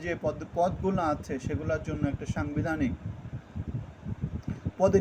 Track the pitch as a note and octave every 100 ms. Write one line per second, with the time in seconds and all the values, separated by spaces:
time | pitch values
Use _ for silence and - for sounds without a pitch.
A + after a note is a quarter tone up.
0 | E3+ E3 D#3 - D3+ F3 F3 - F#3+ F#3
1 | E3 D3 - C#3 - D3 D#3 D#3 D#3 D#3
2 | D3 C#3 D3 - D3 D3 E3 D#3+ - -
3 | - - - - - - - - - -
4 | - - - - - - - - F#3+ F#3+